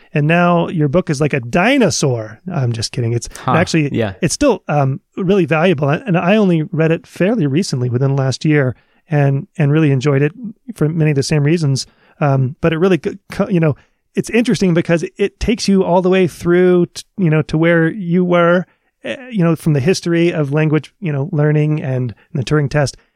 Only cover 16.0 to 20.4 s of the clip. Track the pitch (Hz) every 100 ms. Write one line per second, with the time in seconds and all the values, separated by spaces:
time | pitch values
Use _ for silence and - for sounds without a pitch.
16 | 180 190 180 - 170 175 185 180 175 -
17 | - - 175 156 - 156 165 170 160 220
18 | 175 175 180 175 170 180 170 _ _ _
19 | - - 254 226 170 160 165 147 135 190
20 | 175 170 170 170